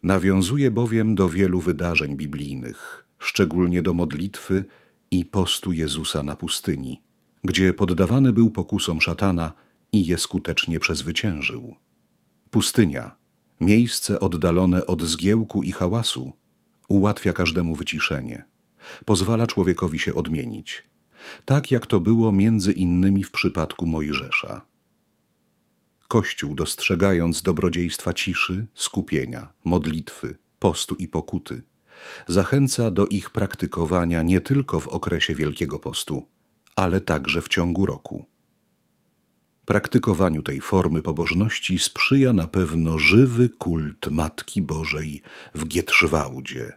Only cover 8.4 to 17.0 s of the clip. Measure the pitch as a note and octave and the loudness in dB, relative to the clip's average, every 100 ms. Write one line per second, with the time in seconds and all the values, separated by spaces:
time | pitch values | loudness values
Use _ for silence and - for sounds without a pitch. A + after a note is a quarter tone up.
8.4 | A2+ A2 F2 G2 - D#2+ - E2+ G2 F2 | 4 2 -4 -4 -2 -2 -2 0 0 0
9.4 | D#2+ - _ _ _ G#2+ E2+ F2 - F2+ | -2 -8 _ _ _ 0 2 0 0 -4
10.4 | - E2 - E2 - D#2+ C#2 E2 G#2+ D#2 | -2 -4 -2 -2 -2 -4 -4 -4 -2 -4
11.4 | C#2 B1 A#1+ - _ _ _ _ _ _ | -6 -8 -12 -18 _ _ _ _ _ _
12.4 | _ A#2 - - F#2+ C#2 G#1 - _ _ | _ 0 2 4 2 2 -10 -18 _ _
13.4 | _ _ F2 G#2+ A#2+ - - G2+ F#2+ E2+ | _ _ 4 6 4 0 -2 0 0 0
14.4 | F2 F2 F#2 F2+ - F2 E2 D#2 F2+ A2+ | 2 4 4 2 0 -2 -2 -2 2 2
15.4 | A2 G2 D2+ F#2+ F2+ E2+ - B1+ C2 - | 0 -2 -4 -2 -2 0 -2 -4 -8 -14
16.4 | _ _ _ _ _ G2 | _ _ _ _ _ 2